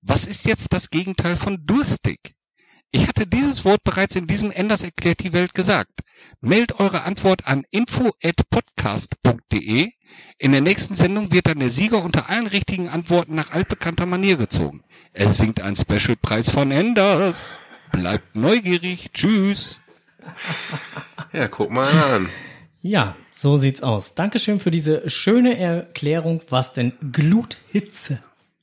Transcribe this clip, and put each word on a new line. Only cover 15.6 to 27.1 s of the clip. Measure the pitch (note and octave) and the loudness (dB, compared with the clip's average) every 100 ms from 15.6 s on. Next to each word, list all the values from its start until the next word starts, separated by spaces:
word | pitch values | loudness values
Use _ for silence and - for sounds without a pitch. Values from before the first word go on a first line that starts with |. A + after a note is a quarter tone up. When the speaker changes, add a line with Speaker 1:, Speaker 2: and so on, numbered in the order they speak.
Speaker 1:
ein | G2 G2 | -4 -2
Special-Preis | - G#2 - A#2 - G#2+ A#2 | 0 0 0 -2 -2 0 0
von | - C#3 | 0 0
Enders. | C#3 G#3+ A3+ G3 G3 F#3+ E3+ - - - - - | 0 0 2 2 2 0 0 -4 -6 -16 -20 -6
Bleibt | - F2 G#2 - G#2+ | -4 -2 -4 -4 -2
neugierig. | B2+ A#3 F#3+ F3 F3 F3+ - | 2 2 2 -2 -2 -8 -8
Tschüss. | - G3 G#3+ G3 G3+ - - _ _ _ _ - - - D3+ - D3+ - - - - - | -2 2 4 2 0 -4 -8 _ _ _ _ -20 -14 -10 -8 -8 -10 -12 -16 -16 -18 -12
Speaker 2:
Ja, | - A#2+ | -4 -4
guck | - G#2 | -2 -2
mal | A#2 C3+ | 0 2
an. | D#3+ D3 A#2+ F2+ - - - - _ | 4 4 2 -2 -8 -18 -20 -20 _
Speaker 3:
Ja, | F3 G3+ G#2 - - | -2 0 0 -4 -14
so | - C#3+ D3 | -2 2 4
sieht's | C3+ C3 | 2 0
aus. | C3 A2 - | -2 0 -2
Dankeschön | - F#3+ A3 - G#3 | -2 -4 -2 0 0
für | F#3+ | 0
diese | E3 D3+ D#3 D#3+ | 0 0 0 -2
schöne | - - A#3 B3 A#3+ | -4 2 4 4 2
Erklärung, | F3+ E3+ - - D3 D#3+ E3 E3 - | 0 -2 -6 -6 -2 -2 -2 -4 0
was | C3 B2+ | 0 0
denn | - A#2+ - C#3+ | 0 -2 -4 -6